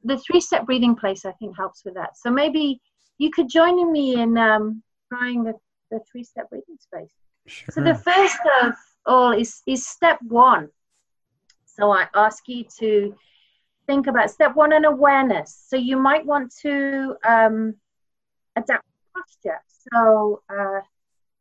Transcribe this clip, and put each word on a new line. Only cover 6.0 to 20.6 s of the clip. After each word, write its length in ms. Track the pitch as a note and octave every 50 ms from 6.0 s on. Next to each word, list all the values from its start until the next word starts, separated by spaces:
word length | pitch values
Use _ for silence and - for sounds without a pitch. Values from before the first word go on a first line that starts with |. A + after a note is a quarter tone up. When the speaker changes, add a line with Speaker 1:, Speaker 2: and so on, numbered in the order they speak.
| - _
Speaker 1:
three-step 380 | - B3 A#3+ - - - - -
breathing 260 | - - - - D#4+ -
space. 360 | _ _ - - D#3+ - _ _ _ _ _ _ _ - - - - -
So 100 | - D#4
the 140 | C#4+ E4+ D#4
Speaker 2:
Sure. 180 | - - E4+
Speaker 1:
first 260 | F4+ F#4+ G4 F4+ - - F4+ D#4 C#4 C4
of 120 | B3 A#3 - - _ _ _ _ -
all 260 | - B3+ B3+ B3 B3
is, 300 | A3+ G#3+ A#3+ - - - -
is 200 | - C4 A#3+ -
step 320 | - - - D4 D4 D4+ -
one. 480 | A#3+ A3+ A#3 A#3+ C4+ B3+ A#3 E3 D3+ - _ _ _ _ _ _ _ _ _ _ _ _ _ _ _ _ _ _ _
So 260 | _ _ - G#3 G#3
I 160 | G3+ F#3 - - -
ask 320 | G3+ G#3+ G#3+ G#3+ - -
you 180 | - B3 A#3+ A3+ - - -
to 380 | A3+ G#3+ G#3+ G#3 G3+ G3+ G3+ _ _ _ _ _ _ _ _ _ _ _ _ _ _
think 200 | - C#4 C#4 C4+
about 240 | C#4 A#3+ A#3+ G3+ -
step 240 | - - D#4 C#4+ B3
one 180 | D4+ D4+ D4+ D#4
and 100 | D#4 D#4
awareness. 800 | D4+ D4 C4 C#4+ C#4 C#4 C4+ C4+ B3 G3 D#3+ - - - _ _ -
So 80 | C4
you 200 | C4 B3 B3+ C4
might 300 | C4 C4 C4+ D4 D#4 D#4
want 280 | C#4+ D4 C#4+ B3+ B3 _ -
to, 560 | - D4 C#4+ C#4 C#4 C#4 C#4 C4+ C4+ C4+ - - -
um, 500 | A3+ A#3 A3+ A3+ A3 A3 A3 A3 A3 G#3+ _ _ _ _ _ _ _ _ _ _ _ _ _ _ _ -
adapt 280 | A#3 A#3 - B3 - - _ _ _ _ _ -
posture. 460 | F#4 - _ _ _ - F#3+ - - _ _ _ _ - B3+
So, 500 | A#3+ A#3 A3+ A3 A3 G#3+ G#3+ G#3 G#3 - _ -
uh, 300 | G3+ G3+